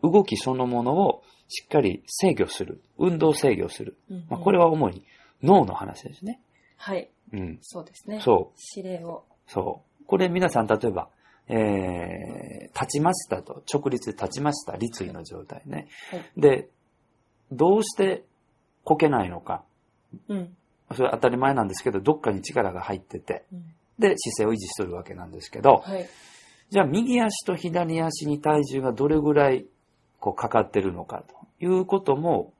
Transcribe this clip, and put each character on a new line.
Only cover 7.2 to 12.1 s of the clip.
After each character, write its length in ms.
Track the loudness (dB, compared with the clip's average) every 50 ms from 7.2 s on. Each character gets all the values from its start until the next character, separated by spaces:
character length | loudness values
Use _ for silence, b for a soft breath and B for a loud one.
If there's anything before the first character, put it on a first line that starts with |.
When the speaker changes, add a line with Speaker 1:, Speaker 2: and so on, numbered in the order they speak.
| _ -10 -8
Speaker 1:
う 40 |
ん。 220 | -8 -6 -6 -8 -12
Speaker 2:
そ 220 | -16 -16 -14 -14 -16
う 20 |
で 80 | -16 _
す 140 | -20 -12 -10
ね。 120 | -10 -2
Speaker 1:
そ 320 | 4 4 4 4 4 -2 _
う。 40 | _ -20 -16 -14
Speaker 2:
指 120 | -14 -10 -10
令 160 | -10 -10 -10
を。 200 | -12 -14 -14 _ _ _ _ _ _
Speaker 1:
そ 340 | -6 -4 -4 -4 -6 -10 _ _ _ _
う。 40 | -4
こ 100 | 0 2
れ 120 | 2 2 2
皆 200 | 2 0 0 0
さ 140 | 0 0 2
ん 40 |
例 100 | 2 0 2
え 100 | 2 -2
ば、 180 | -2 -4 -8 -10 b b b b b b b _
え 1200 | -2 0 0 0 0 0 -2 -4 -4 -6 -8 -8